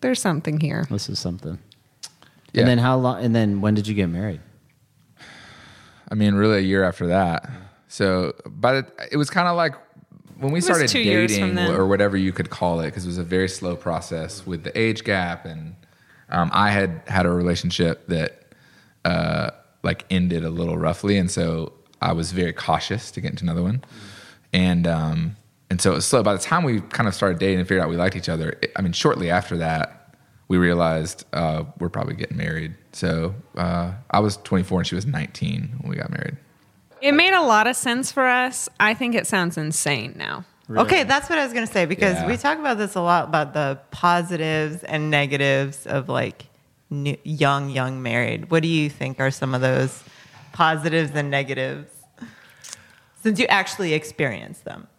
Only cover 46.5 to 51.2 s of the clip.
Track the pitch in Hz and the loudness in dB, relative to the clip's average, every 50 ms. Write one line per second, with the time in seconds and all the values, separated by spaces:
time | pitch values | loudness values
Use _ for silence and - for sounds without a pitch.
46.5 | _ _ _ _ _ _ _ _ 151 143 143 143 143 - _ - 156 143 151 139 | _ _ _ _ _ _ _ _ -8 -4 -4 -4 -4 -6 _ -8 -2 2 2 4
47.5 | 139 139 143 139 135 131 127 131 131 131 131 123 113 120 123 113 117 110 - - | 4 2 0 -2 -2 -2 -2 -2 -4 -6 -4 -2 0 0 0 0 -2 -6 -4 0
48.5 | 165 165 160 165 165 160 151 147 143 - 135 131 135 - 135 135 135 - - 131 | 0 0 2 2 0 2 0 0 -2 -6 -8 -8 -4 -2 -2 -2 -2 -2 -4 -2
49.5 | 131 127 127 131 131 131 131 131 131 - - - - - - - - - - - | -2 0 2 2 2 2 0 0 -2 -8 -20 -20 -20 -20 -20 -20 -20 -20 -20 -20
50.5 | - - 170 160 160 156 147 165 156 165 160 143 143 151 | 0 2 2 2 2 2 -2 0 0 0 0 0 -2 -4